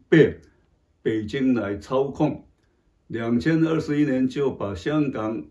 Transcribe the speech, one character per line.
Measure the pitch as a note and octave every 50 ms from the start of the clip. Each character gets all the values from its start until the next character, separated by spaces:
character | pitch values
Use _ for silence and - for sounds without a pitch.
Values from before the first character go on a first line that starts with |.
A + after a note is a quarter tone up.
| _
被 | - F#3 D#3 C3 - - - - - _ _ _ _ _ _ _ _ _ _ -
北 | A2+ A2+ A2 G#2
京 | G#2 C3 C#3 C3 C3 B2
来 | A2+ G2+ G2+ G#2
操 | G2 - - B2+ C3+ C#3
控。 | C#3 B2+ - G#2 F#2+ F2+ - - _ _ _ _ _ _ _ _ _ _ _ _
两 | - - A2 A2+ A#2 A#2+ A#2+
千 | - D#3 E3 D#3+ D#3+
二 | D#3+ D#3+ D#3+
十 | - - D3 D3
一 | D3
年 | C#3 C3 C3 C3
就 | B2+ - C#3+ C#3 B2+
把 | A2+ - A2 G2+ G2
香 | F2 - D3 D3+ D#3 D3 C3
港 | - A2+ G#2+ A2+ A2+ G#2+ G2+ -